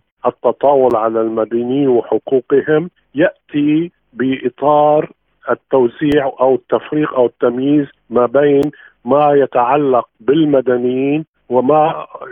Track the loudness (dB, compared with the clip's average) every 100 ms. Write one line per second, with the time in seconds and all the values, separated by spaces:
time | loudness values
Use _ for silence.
0 | -12 _ -6 -2 -4 0 2 2 2 0
1 | -2 -2 -2 -2 -4 -4 -4 -2 0 0
2 | 0 -6 -2 -4 0 -2 0 -2 -2 -12
3 | _ -2 -2 -2 _ -4 0 -2 -4 -10
4 | _ -6 -4 -4 -6 -2 0 2 4 2
5 | -2 _ _ _ -8 -8 _ 0 0 -2
6 | -2 0 -2 0 0 0 -2 -4 -2 -4
7 | -2 -2 -2 0 -2 -2 0 0 -2 _
8 | _ -2 0 2 2 2 0 -6 -20 _
9 | -2 2 4 2 2 0 0 0 0 0
10 | -2 _ 0 0 2 0 0 -2 -2 -2
11 | -2 -4 -6 _ -4 -2 2 2 2 -2
12 | -12 -16 -12